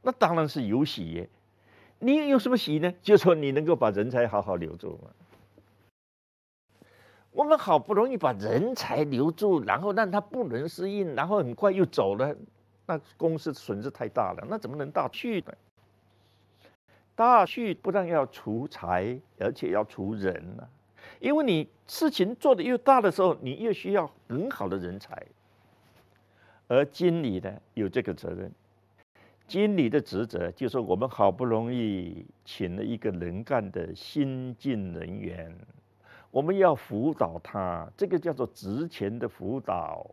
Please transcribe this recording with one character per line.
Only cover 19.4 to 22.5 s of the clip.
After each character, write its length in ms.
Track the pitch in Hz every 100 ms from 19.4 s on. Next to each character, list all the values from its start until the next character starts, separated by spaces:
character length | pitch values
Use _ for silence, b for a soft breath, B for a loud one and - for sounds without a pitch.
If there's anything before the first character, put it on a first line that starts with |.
| 98
且 180 | 139 -
要 140 | 98
除 300 | 107 - 98
人 200 | 110 95 82 85 117
啊。 60 | 123 _ _ B B B
因 180 | 240 294
为 80 |
你 240 | 277 160 151 _ -
事 240 | - 311
情 240 | - 180 240
做 180 | 302